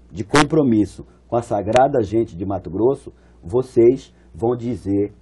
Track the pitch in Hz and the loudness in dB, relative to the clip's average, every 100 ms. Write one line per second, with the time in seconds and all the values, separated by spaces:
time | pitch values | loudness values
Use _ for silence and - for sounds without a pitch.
0 | - 87 - 147 147 156 135 110 95 - | -16 -14 0 2 2 2 2 2 0 -4
1 | - _ - 117 - 104 98 123 139 135 | -20 _ -6 -4 -2 -4 2 4 4 2
2 | 92 110 113 85 98 92 87 95 120 139 | 0 -2 -4 -6 -8 -8 -8 -2 0 -2
3 | - _ _ _ 85 120 123 120 117 131 | -10 _ _ _ -4 -4 0 4 4 2
4 | - _ _ - 117 120 120 95 95 101 | -8 _ _ -6 -4 -4 -6 -8 -4 -2
5 | 101 - | -4 -8